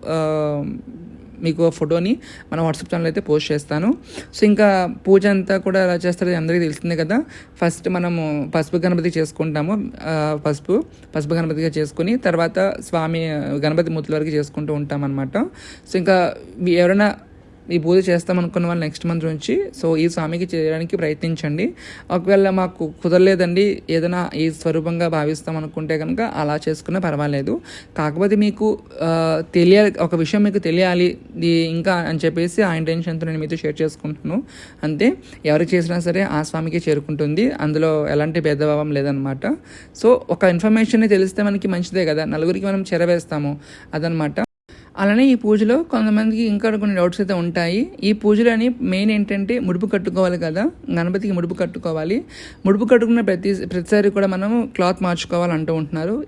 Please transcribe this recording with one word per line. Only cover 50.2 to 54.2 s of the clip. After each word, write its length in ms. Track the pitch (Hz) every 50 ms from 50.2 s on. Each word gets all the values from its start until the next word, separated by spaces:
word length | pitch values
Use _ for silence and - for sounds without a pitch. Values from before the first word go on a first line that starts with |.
| 185 180 180 165
కదా, 320 | 170 160 160 190 233 339 - - - - 175
గణపతికి 380 | 170 170 180 185 190 220 202
ముడుపు 220 | 185 175 170 170 175
కట్టుకోవాలి. 720 | - 180 170 - 175 175 170 160 156 156 175 214 294 - - - - - - - - -
ముడుపు 180 | 190 202 202 240
కట్టుకున్న 360 | 226 254 226 233 226 233 233
ప్రతి, 460 | 208 196 185 175 185 196 196 185 -
ప్రతిసారి 440 | 175 180 180 170 - 208 208 196 202
కూడా 160 | 202 196